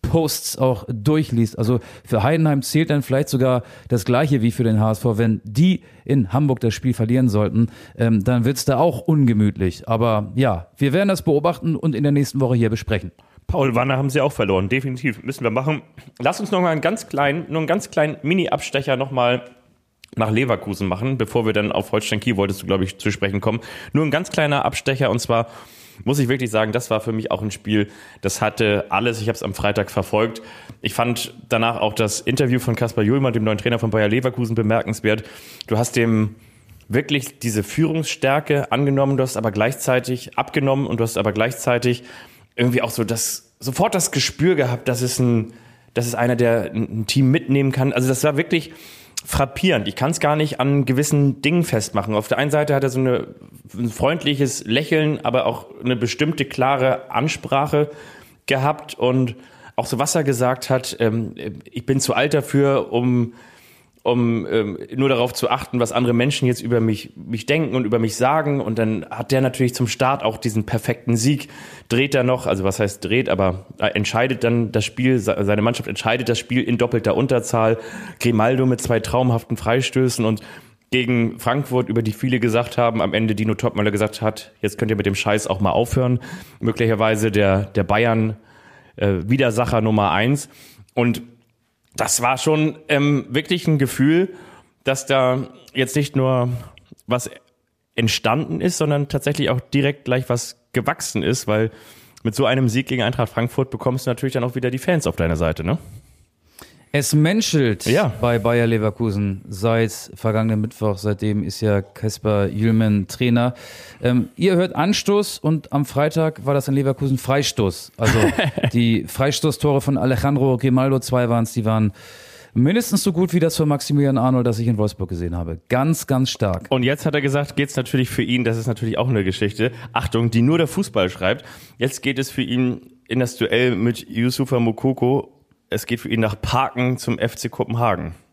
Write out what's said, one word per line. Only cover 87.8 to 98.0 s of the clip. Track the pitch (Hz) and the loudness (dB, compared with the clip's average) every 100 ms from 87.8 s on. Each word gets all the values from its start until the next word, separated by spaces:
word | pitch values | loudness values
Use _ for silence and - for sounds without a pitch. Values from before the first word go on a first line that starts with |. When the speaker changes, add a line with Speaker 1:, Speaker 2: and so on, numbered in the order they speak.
Speaker 2:
Bayern, | 92 104 117 113 110 107 - - - - - - | 2 2 4 2 0 -4 -12 -20 -20 -20 -20 -2
äh, | 101 95 87 | 0 0 0
Widersacher | 131 127 110 120 117 | 2 2 2 0 2
Nummer | 110 107 101 | 2 2 2
eins. | 82 113 143 - - - - - | 2 2 0 -4 -18 -20 -20 -10
Und | - 120 117 - - _ _ _ _ _ - | 0 0 0 -6 -20 _ _ _ _ _ -6
das | 110 - | -2 0
war | 120 131 | 0 0
schon, | - 156 156 - - | 0 2 0 -2 -2
ähm, | 147 143 143 - | 0 2 0 0
wirklich | 127 156 180 - | -4 -2 -2 2
ein | 151 | 2
Gefühl, | 131 - 135 165 185 - - - _ _ | 0 2 4 4 2 -4 -20 -20 _ _
dass | - 135 - | -4 -4 0
da | 135 127 127 131 - - | 2 2 0 -4 -14 -12
jetzt | - 127 151 | -4 -2 0
nicht | 143 135 | 0 0
nur | 131 131 123 120 - - _ - - | 2 2 0 -4 -10 -20 _ -20 -4
was | 120 - - _ _ _ _ _ | -4 -4 -14 _ _ _ _ _
entstanden | - | -2